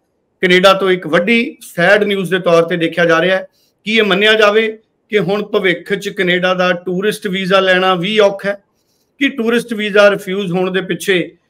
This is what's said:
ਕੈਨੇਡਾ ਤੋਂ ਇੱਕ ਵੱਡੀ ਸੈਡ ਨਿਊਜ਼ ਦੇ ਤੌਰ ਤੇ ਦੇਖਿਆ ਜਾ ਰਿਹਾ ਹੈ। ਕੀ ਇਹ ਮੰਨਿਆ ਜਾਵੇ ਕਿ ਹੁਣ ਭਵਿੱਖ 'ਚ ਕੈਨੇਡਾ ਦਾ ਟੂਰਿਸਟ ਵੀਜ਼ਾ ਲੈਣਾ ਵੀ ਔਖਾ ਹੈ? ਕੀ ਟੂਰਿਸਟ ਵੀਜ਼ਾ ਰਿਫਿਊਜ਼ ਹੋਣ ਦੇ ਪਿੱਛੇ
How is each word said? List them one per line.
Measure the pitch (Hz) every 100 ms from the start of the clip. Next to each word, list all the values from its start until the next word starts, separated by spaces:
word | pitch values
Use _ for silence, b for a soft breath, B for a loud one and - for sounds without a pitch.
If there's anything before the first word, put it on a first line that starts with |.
| _ _ _ -
ਕੈਨੇਡਾ | 185 180 190
ਤੋਂ | 190 190
ਇੱਕ | 185 165
ਵੱਡੀ | 175 196 233 254 -
ਸੈਡ | - - 175 208
ਨਿਊਜ਼ | 202 196 175
ਦੇ | 180
ਤੌਰ | 175 170
ਤੇ | 165 175
ਦੇਖਿਆ | 165 170
ਜਾ | 170 165
ਰਿਹਾ | 180 190
ਹੈ। | 190 _ _ _
ਕੀ | 202 220
ਇਹ |
ਮੰਨਿਆ | 208 185 214
ਜਾਵੇ | 220 208 214 220 220 _ _ -
ਕਿ | 208
ਹੁਣ | 170 208
ਭਵਿੱਖ | 208 214 185 170 -
'ਚ | 202 202
ਕੈਨੇਡਾ | 175 180 180 185
ਦਾ | 185 180
ਟੂਰਿਸਟ | 175 185 180 208 214 202
ਵੀਜ਼ਾ | 190 185 190
ਲੈਣਾ | 190 185 185
ਵੀ | 180 190 214
ਔਖਾ | 196 196 196
ਹੈ? | 202 _ _ _ _ _ -
ਕੀ | 277
ਟੂਰਿਸਟ | 277 226 233 233
ਵੀਜ਼ਾ | 214 214 202 202
ਰਿਫਿਊਜ਼ | 202 190 190 190
ਹੋਣ | 180 185
ਦੇ | 185
ਪਿੱਛੇ | 180 170 - 180 160 -